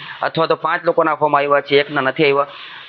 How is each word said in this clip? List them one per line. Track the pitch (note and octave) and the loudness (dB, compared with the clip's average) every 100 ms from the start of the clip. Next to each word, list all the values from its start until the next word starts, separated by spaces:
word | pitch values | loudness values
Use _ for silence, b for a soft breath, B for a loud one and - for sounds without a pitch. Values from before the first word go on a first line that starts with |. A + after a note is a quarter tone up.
| B B | B B
અથવા | C3+ - D#3+ | -4 -2 0
તો | D#3+ | 0
પાંચ | D#3 F3 E3 | -2 -2 0
લોકોના | E3 D#3+ D3 | 0 0 0
ફોર્મ | D3+ C#3+ | 0 2
આવ્યા | C#3+ C#3+ | 2 0
છે, | C#3+ C#3+ | 2 2
એકના | C#3+ D3 | 2 -2
નથી | C3 C3 D3 | -2 2 2
આવ્યા. | C#3 C#3+ B B B | 2 -2 B B B